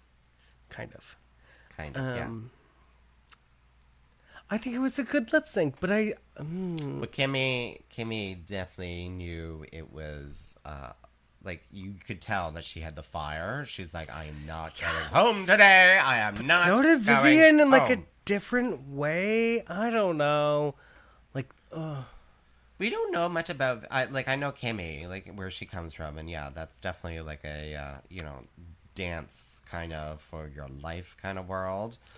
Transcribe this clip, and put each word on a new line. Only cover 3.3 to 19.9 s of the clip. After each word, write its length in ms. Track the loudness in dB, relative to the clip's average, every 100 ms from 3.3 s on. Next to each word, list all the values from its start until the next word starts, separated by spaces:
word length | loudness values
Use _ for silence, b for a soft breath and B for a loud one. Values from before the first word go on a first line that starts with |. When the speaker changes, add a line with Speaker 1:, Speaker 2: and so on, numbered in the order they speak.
| -20 _ _ _ _ _ _ _ _ b b b
Speaker 1:
I 80 | -4
think 160 | -4 -2
it 40 |
was 200 | -2 -2
a 40 |
good 300 | -2 -2 2
lip 160 | 0 0
sync, 300 | 0 0 -2
but 120 | -2
I, 220 | 0 0 -4 _ -14
mm. 600 | -10 -6 -6 -6 -6 -6
Speaker 2:
But 120 | -8
Kimmy, 720 | -2 -2 0 0 0 -4 -10 -18
Kimmy 540 | -10 -6 -4 -6 -8 -8
definitely 640 | -8 -8 -8 -10 -8 -8
knew 560 | -8 -8 -10 -10 -12 -14
it 200 | -16 -16
was, 600 | -12 -12 -12 -12 -14 -16 -16
uh, 280 | -16 -14 -14 -18 -20 _ _ _
like, 200 | -12 -12 _
you 220 | -14 -14 -14 -12
could 140 | -12
tell 320 | -4 -4 -4
that 120 | -8 -12
she 160 | -12
had 140 | -12 -12
the 60 |
fire. 600 | -12 -10 -8 -6 -6 -8 -10
She's 280 | -12 -10
like, 160 | -10 -10
"I 160 | -12 -12
am 200 | -12 -10
not 360 | -10 -10 -8
Speaker 1:
Yeah. 100 | -6
Speaker 2:
going 140 | -4 0 4 4 4
home 100 | 4
today. 520 | 8 10 12 10 8
I 200 | 6 2
am 180 | 0 -2
Speaker 1:
But 100 | 4
Speaker 2:
not 200 | 6 6
Speaker 1:
so 160 | 6
did 240 | 6 6 6
Speaker 2:
going 180 | 6
Speaker 1:
Vivian 360 | 8 10 10 10
in, 100 | 8
like, 120 | 8
Speaker 2:
home." 160 | 8 2
Speaker 1:
a 40 | -2 _ -2
different 640 | -2 0 0 0 -4 -8
way. 760 | -4 -2 0 0 2 2 0 -4
I 240 | -4
don't 280 | 0